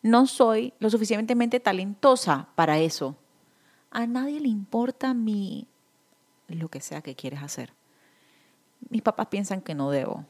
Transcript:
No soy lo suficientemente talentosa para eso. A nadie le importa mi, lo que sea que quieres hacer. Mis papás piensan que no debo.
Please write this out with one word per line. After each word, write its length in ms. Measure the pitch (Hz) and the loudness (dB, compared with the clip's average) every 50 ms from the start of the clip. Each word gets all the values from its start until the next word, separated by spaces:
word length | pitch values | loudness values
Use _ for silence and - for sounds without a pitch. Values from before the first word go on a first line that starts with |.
No 240 | - 220 226 240 262 | 4 6 6 6 6
soy 460 | 262 - - 262 226 220 220 240 254 _ _ | 4 6 4 4 4 6 2 0 -4 _ _
lo 120 | 214 220 | 0 2
suficientemente 680 | 214 226 220 202 226 208 226 220 247 240 240 233 247 247 | 2 2 2 2 0 -2 0 0 0 0 2 2 0 0
talentosa 880 | 247 214 190 185 190 196 202 - - 277 254 254 - 180 147 135 - - _ | 2 0 0 0 -4 -6 -6 4 6 6 6 6 4 0 0 0 0 -4 _
para 240 | - 165 156 151 156 | 2 2 4 4 2
eso. 380 | 160 160 - - 147 135 143 _ _ _ _ _ _ _ _ _ _ _ _ _ _ _ | 2 0 0 -4 -6 -6 -8 _ _ _ _ _ _ _ _ _ _ _ _ _ _ _
A 160 | - 226 233 | -6 -6 -4
nadie 340 | 233 240 254 262 285 294 302 | -2 -2 -4 -4 -4 -6 -2
le 80 | 302 262 | -2 0
importa 640 | 220 208 196 - - 226 240 254 - _ - 269 | 0 -2 -4 -4 -2 -2 0 -2 -2 _ -2 -2
mi, 540 | 254 240 226 220 214 202 196 185 - - - _ _ _ _ _ _ _ _ _ _ _ _ _ _ _ _ _ | -2 0 -2 -2 -2 -2 -4 -6 -8 -12 -12 _ _ _ _ _ _ _ _ _ _ _ _ _ _ _ _ _
lo 200 | 165 165 160 160 | -10 -8 -8 -8
que 120 | - 139 | -10 -12
sea 220 | - - 156 160 | -12 -10 -12 -12
que 120 | - 147 135 | -12 -12 -14
quieres 280 | - - 131 143 143 | -10 -10 -10 -10 -10
hacer. 320 | 143 143 - - 123 - _ _ _ _ _ _ _ _ _ _ _ _ _ _ _ _ _ _ _ _ _ _ - - | -12 -12 -12 -12 -12 -14 _ _ _ _ _ _ _ _ _ _ _ _ _ _ _ _ _ _ _ _ _ _ -16 -6
Mis 140 | 240 220 | -6 -2
papás 240 | - 226 214 - - | -2 -2 -2 -2 -6
piensan 340 | - - 196 202 - 196 190 | -6 -4 -6 -4 -6 -6 -8
que 140 | 190 - 160 | -8 -8 -6
no 160 | 143 139 139 | -4 -2 -2
debo. 340 | 143 139 127 - - - 156 | -2 -2 -2 -4 -6 -10 -12